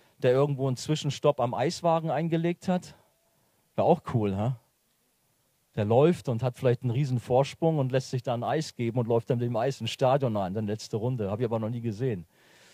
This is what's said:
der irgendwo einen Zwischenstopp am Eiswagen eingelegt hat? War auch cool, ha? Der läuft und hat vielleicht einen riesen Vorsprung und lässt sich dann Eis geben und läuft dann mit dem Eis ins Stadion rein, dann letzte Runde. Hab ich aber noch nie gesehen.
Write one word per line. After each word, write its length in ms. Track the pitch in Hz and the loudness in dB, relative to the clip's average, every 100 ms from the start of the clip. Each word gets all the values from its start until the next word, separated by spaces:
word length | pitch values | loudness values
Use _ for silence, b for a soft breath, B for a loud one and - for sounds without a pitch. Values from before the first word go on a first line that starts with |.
| _ _ | _ _
der 140 | 127 | 2
irgendwo 360 | 131 143 135 135 | 4 2 0 -2
einen 80 | 123 | -2
Zwischenstopp 640 | - 151 147 - 147 143 | -2 -2 -2 0 2 2
am 140 | 120 | 0
Eiswagen 560 | 101 135 180 170 165 160 | 0 -2 0 0 0 0
eingelegt 580 | 139 165 165 165 175 - | -2 0 0 0 -2 -2
hat? 260 | 180 - - _ _ _ _ _ _ _ - | -2 -4 -16 _ _ _ _ _ _ _ 0
War 100 | 104 | 2
auch 160 | 175 - | 2 2
cool, 240 | 120 104 98 | 0 0 0
ha? 240 | 113 127 _ _ _ _ _ _ _ _ _ _ _ | -2 -4 _ _ _ _ _ _ _ _ _ _ _
Der 100 | - | -4
läuft 440 | 104 117 156 175 - | 2 4 6 4 -2
und 160 | 113 | -4
hat 120 | 127 - | -4 -2
vielleicht 260 | 131 117 | 0 0
einen 100 | 123 | 0
riesen 260 | 113 143 127 | -2 0 -2
Vorsprung 600 | - 127 135 - 165 156 | 2 2 2 0 0 0
und 120 | 131 | 0
lässt 200 | 131 - | -2 -2
sich 120 | 131 | -4
dann 220 | 135 120 | -4 -4
Eis 320 | 110 147 156 - | -2 -2 -4 -4
geben 240 | 117 120 | -2 -2
und 80 | 117 | 0
läuft 220 | 117 - | 0 0
dann 80 | 120 | -2
mit 100 | 120 | -2
dem 80 | 113 | -2
Eis 240 | 127 135 | -2 -4
ins 100 | 117 | -8
Stadion 460 | - 131 135 131 107 | 0 2 4 2 0
rein, 180 | 92 | -2
dann 140 | 101 104 | -4 -4
letzte 280 | 107 - 110 | -6 -6 -4
Runde. 360 | 117 127 98 | -4 -2 -4
Hab 80 | 107 | -2
ich 40 | |
aber 140 | 120 113 | -2 -2
noch 120 | 110 | -4
nie 100 | 120 | -4
gesehen. 460 | 117 101 131 98 82 b b b b | -6 -4 -4 -4 -8 b b b b